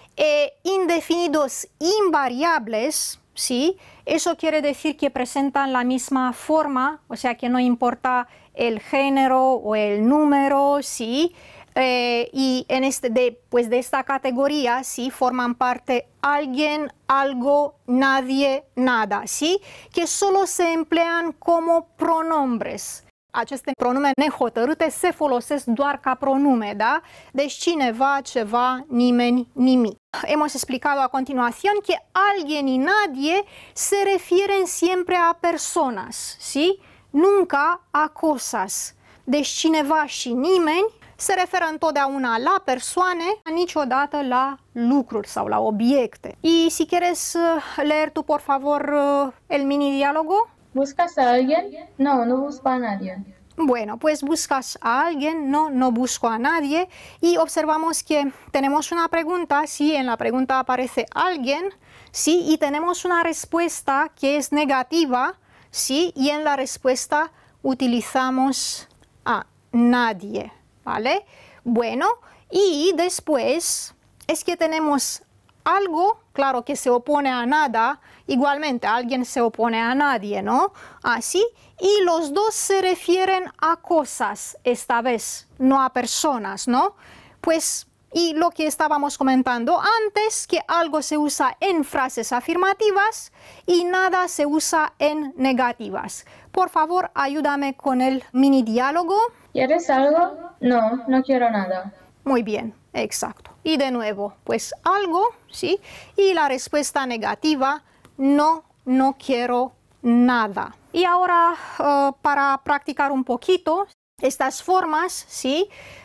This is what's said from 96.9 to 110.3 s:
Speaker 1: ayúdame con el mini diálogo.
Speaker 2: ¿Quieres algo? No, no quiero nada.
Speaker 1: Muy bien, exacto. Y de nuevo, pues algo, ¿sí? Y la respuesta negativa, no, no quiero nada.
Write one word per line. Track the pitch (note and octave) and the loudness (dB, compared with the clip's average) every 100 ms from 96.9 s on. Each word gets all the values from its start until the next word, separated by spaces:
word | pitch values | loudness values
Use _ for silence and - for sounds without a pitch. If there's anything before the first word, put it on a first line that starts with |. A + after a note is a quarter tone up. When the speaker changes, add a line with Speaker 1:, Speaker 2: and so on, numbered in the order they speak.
| F4+ F4+ | 0 -2
Speaker 1:
ayúdame | - C#4 D4 D4 C#4+ C#4 C4+ | -2 -2 0 -2 0 -2 -4
con | - B3+ | -2 0
el | C4 C4 - | 0 0 -2
mini | B3+ C#4 C4+ | 2 6 6
diálogo. | A3+ A3 C4 D#4 E4+ G4 A#4 - - | 4 0 0 0 0 2 0 -2 -8
Speaker 2:
¿Quieres | - B3+ E4 E4+ | -2 2 2 2
algo? | C4 C#4 D#4 F4+ - - - | 2 4 4 2 -2 -16 -4
No, | B3 B3 A3 B3 B3+ | 2 2 2 0 0
no | C4 | 0
quiero | C4 C4 A#3+ | 2 2 2
nada. | G#3+ F#3 F#3 F#3+ - - _ | 0 -2 -4 -8 -16 -20 _
Speaker 1:
Muy | C4+ B3+ | -2 0
bien, | G#3+ G#3+ A3+ - _ | 0 -4 -6 -12 _
exacto. | A3+ G#3+ - - - - - | -6 -4 -4 -8 -10 -20 -10
Y | - D#4 | -2 0
de | C4+ | 0
nuevo, | B3 G#3+ G3+ G3+ - | -2 -4 -4 -8 -8
pues | - A#3 - - | -4 -4 -4 -4
algo, | E4 G4 F#4+ E4 A4 - _ | 0 0 2 0 0 -2 _
¿sí? | - - G4 - - - - | -8 -2 -2 -4 -20 -10 0
Y | G4 | 2
la | F4 D4 | 2 0
respuesta | C4 - D4 D4 C#4+ C4 | -2 -2 -2 -2 -2 -4
negativa, | A#3 G#3 G#3 - D4+ C4 D4 _ _ - - | -4 -4 -2 0 0 0 -2 _ _ -18 -2
no, | C4+ C#4+ D4+ D#4+ - _ - | 2 4 4 2 -4 _ 0
no | B3+ C4+ C4+ | 2 2 0
quiero | - B3 A#3+ B3 B3+ - _ _ | -2 -2 0 0 -2 -6 _ _
nada. | A#3+ A#3 B3 | 2 4 6